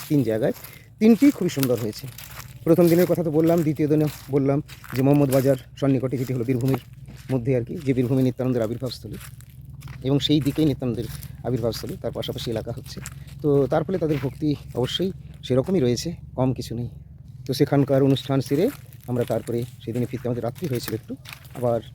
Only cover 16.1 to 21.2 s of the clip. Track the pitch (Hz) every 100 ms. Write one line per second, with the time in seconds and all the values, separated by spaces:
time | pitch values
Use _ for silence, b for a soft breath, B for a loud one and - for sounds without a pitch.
16.1 | 170 - - 131 123 - 117 123 - -
17.1 | - - - - 127 143 143 135 135 135
18.1 | 135 - 135 - 143 233 - - - -
19.1 | 123 117 113 120 117 120 - 120 117 120
20.1 | 127 120 120 117 - 165 120 - 110 -
21.1 | 262